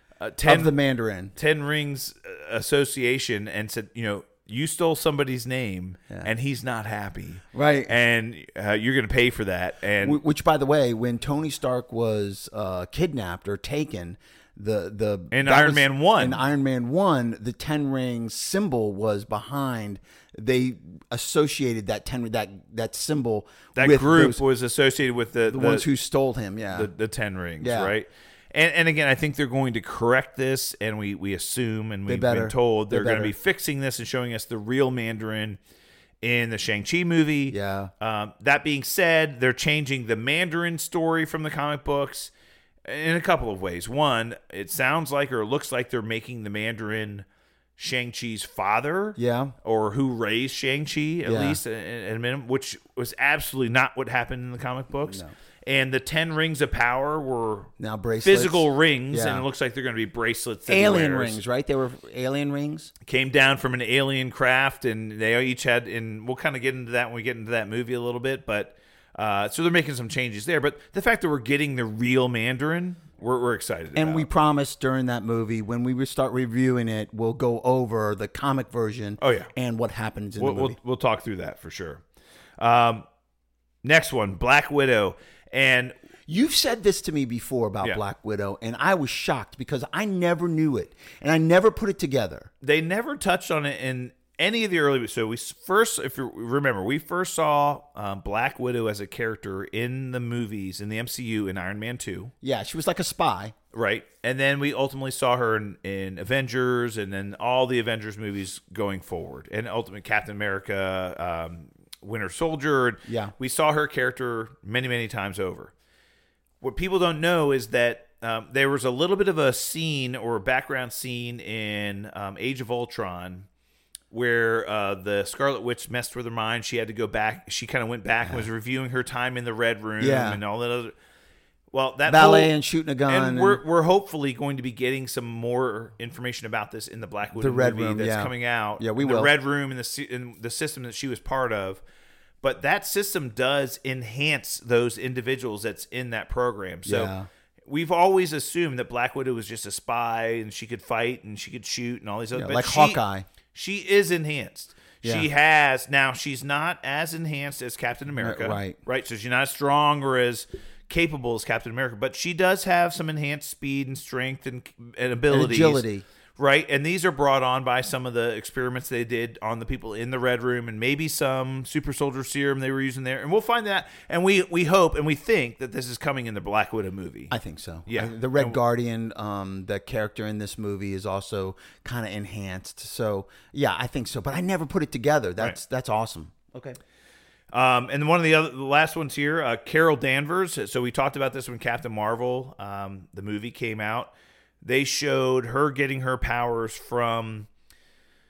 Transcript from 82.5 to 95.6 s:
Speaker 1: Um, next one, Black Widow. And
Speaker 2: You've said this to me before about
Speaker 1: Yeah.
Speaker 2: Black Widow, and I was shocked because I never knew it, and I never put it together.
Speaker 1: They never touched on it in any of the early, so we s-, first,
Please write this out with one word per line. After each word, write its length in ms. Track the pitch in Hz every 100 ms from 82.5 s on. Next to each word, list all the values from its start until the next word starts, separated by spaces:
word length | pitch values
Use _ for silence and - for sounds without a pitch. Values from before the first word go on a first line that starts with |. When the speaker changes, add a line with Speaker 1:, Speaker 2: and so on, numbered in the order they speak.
| -
Speaker 1:
Um, 460 | 117 117 117 113 131 _ _ _ _ _ _ _
next 300 | 127 156 -
one, 220 | 131 101
Black 360 | 92 123 143 -
Widow. 460 | 143 135 117 98 - - - -
And 400 | 131 135 127 127 - - - -
Speaker 2:
You've 280 | 170 294 -
said 260 | 294 226
this 180 | 202 185
to 100 | -
me 140 | 156 131
before 400 | 117 - 131 110
about 180 | 101 98
Speaker 1:
Yeah. 80 |
Speaker 2:
Black 300 | 98 101 98
Widow, 340 | 107 104 101 98
and 140 | 113 117
I 140 | 147
was 140 | 190 135
shocked 460 | - - 139 101 -
because 260 | 202 143 120
I 120 | 156 214
never 420 | 185 175 170 175
knew 280 | 160 156 123
it, 180 | - - - -
and 80 | 143
I 80 | 160
never 320 | 160 180 220
put 180 | - 214
it 80 | 190
together. 520 | 151 131 104 - - _
Speaker 1:
They 180 | 131 151
never 340 | 165 196 262 285
touched 340 | 202 180 -
on 120 | 156 143
it 120 | 120
in 300 | 131 127 123 - _ -
any 280 | 170 233
of 80 | 220
the 60 | 170
early, 260 | 147 135 113
so 220 | - 110
we 80 | 117
s-, 160 | -
first, 480 | -